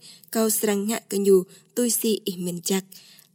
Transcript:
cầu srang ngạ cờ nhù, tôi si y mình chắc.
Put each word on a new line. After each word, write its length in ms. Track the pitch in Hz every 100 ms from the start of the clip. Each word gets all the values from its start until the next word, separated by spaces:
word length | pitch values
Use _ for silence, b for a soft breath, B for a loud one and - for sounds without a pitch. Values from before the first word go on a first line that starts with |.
| B B B
cầu 180 | 226 220
srang 380 | 214 214 202 202
ngạ 120 | 226 -
cờ 80 | 196
nhù, 260 | 202 190 180 B B -
tôi 140 | 247
si 300 | - 226 208 -
y 120 | 180
mình 220 | 180 175
chắc. 220 | - 196 190 B B B B